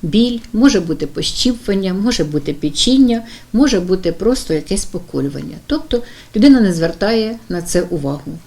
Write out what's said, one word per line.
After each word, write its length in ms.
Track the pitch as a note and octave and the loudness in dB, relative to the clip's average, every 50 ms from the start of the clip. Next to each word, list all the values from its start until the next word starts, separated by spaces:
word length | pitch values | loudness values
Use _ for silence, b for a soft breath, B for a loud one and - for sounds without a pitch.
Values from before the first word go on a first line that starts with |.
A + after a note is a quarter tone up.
біль, 380 | - - - G#3 A#3 B3 A#3+ A#3 - - - | -6 0 2 2 2 2 0 -6 -8 -6 -2
може 260 | G#3+ B3 C#4+ A3+ G3 | 4 4 4 4 4
бути 280 | E3+ E3 D#3 C#3 - - | 0 -2 -4 -4 -4 -8
пощіпування, 840 | - - E3 - - - - B3 B3 A#3 - - G3+ G3 F#3+ F#3 F3+ | -6 -6 -6 -6 -4 -2 0 -2 -2 -2 -2 -2 -2 -2 0 -2 -2
може 300 | F#3+ G3 B3 B3+ - E3 | -2 -2 -2 0 0 -2
бути 300 | D3+ D3 D#3 - - - | -2 -2 -4 -4 -4 -8
печіння, 720 | - - G3+ - - - A#3+ C4 C4+ C4+ A#3+ A#3 A3+ A3+ B B B B B - | -4 -4 -6 -2 0 0 2 4 6 6 4 4 0 -4 B B B B B 2
може 260 | G#3+ C#4 C#4+ - F#3+ | 2 4 4 4 0
бути 320 | F3 F3+ F#3 F#3 - F3 | 0 0 -2 0 0 -2
просто 420 | E3+ - G3 A3 B3+ B3+ - - E3 | -4 0 0 0 0 0 -2 -2 -2
якесь 320 | D3+ D3+ - F#3 G3+ - | -4 -2 -2 -4 -4 -4
поколювання. 720 | - - F3 - - - C#3 C3+ C#3 C#3 C#3 - - - - - - | -6 -8 -10 -10 -6 -6 -4 -4 -4 -6 -8 -12 -12 -14 -16 -6 -4
Тобто 360 | C#4+ D#4 - - - - B B B B B B - | -4 -4 -4 -4 -4 -4 B B B B B B 0
людина 260 | G#3+ A3 C#4+ C#4 B3+ | 4 8 8 8 8
не 120 | A3+ F#3+ F3 | 6 4 2
звертає 640 | E3 E3 E3 E3 - G3+ G3+ A#3 A3+ A3 A3 A#3 A3+ - - | 2 0 -2 -2 -2 -2 0 0 0 0 -2 -6 -8 -8 -6
на 120 | F3+ F3 | -6 -6
це 200 | E3+ F3 - F3 | -4 0 0 0
увагу 560 | F#3 F3+ F3+ D#3+ C#3 C#3 C#3+ C#3+ C3+ E3 D#3+ E3 - | 0 0 -4 -4 -2 -4 -6 -6 -8 -12 -14 -14 -16